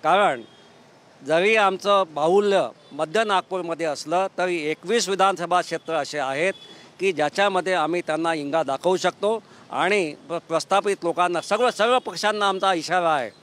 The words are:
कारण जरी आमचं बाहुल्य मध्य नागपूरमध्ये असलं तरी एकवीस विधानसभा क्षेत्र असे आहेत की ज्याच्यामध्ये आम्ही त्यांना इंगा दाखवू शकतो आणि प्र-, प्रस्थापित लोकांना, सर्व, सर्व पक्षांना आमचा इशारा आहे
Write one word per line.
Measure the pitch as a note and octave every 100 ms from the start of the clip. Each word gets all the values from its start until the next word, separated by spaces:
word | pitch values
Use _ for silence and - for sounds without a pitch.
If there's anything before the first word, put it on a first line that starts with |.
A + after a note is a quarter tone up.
कारण | D3+ F#3 F#3+ B2+ G#2+ - - - - - - - C3+
जरी | E3 G3 A3
आमचं | G3 F#3 G3+ G3+ F3
बाहुल्य | D3 D#3+ G3 G#3 F#3+ B2 - -
मध्य | C#3+ D#3 G#3
नागपूरमध्ये | A3 F#3+ - F#3 E3+ D#3+ E3
असलं | C#3 D3+ E3+ F#3+ -
तरी | F3+ F3
एकवीस | D3+ D#3 E3+ A#3 F3+
विधानसभा | F#3+ F#3+ F3+ E3+ F3+
क्षेत्र | - E3 -
असे | E3 C#3 D3
आहेत | C3+ C#3 F#3 F#3+ - - - -
की | F#3+
ज्याच्यामध्ये | D3+ D3 F#3+ G3+ F#3 F3
आम्ही | F#3 D#3 F3 E3
त्यांना | D#3 E3
इंगा | D#3+ C#3+ D#3+
दाखवू | C#3+ C3+ F3 F#3
शकतो | F3+ - G3+ A3+ - - -
आणि | C3 E3+ G#3 D#3+ C#3+ -
प्र-, | E3
प्रस्थापित | - D#3+ - G3 G3+ F#3+
लोकांना, | E3+ D#3+ F3 E3+
सर्व, | - G#3+ A#3+
सर्व | - A3+ B3+
पक्षांना | A#3+ E3+ G#3 G#3+ G3+
आमचा | F#3+ F#3+
इशारा | F3+ D3+ F3+ E3+
आहे | D3+ A2+ -